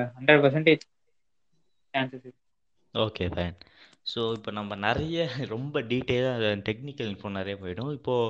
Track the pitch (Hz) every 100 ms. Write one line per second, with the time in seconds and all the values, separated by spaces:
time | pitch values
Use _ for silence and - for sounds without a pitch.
0 | 123 - 135 151 139 143 160 156 - _
1 | _ _ _ _ _ _ _ _ _ 135
2 | 131 131 127 - _ _ _ _ _ 113
3 | 110 - 90 82 87 90 - - - _
4 | - - 113 113 107 104 104 101 101 127
5 | 156 165 160 123 123 110 139 147 117 123
6 | 127 123 131 120 110 104 98 110 139 135
7 | 113 98 104 98 95 98 95 90 131 143
8 | 123 123 113